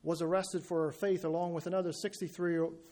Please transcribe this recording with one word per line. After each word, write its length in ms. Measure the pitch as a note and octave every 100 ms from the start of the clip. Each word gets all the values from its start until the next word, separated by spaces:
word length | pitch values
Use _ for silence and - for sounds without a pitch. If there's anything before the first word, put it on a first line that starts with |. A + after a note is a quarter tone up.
was 200 | D#3 E3
arrested 420 | E3 F#3 F#3+ F3+ -
for 200 | E3 D#3
her 60 |
faith 320 | - G3+ F#3
along 300 | E3 E3 F3
with 140 | E3 F3
another 260 | F#3+ F3
sixty-three, 760 | - G3+ - F3 - F3 E3 E3 - -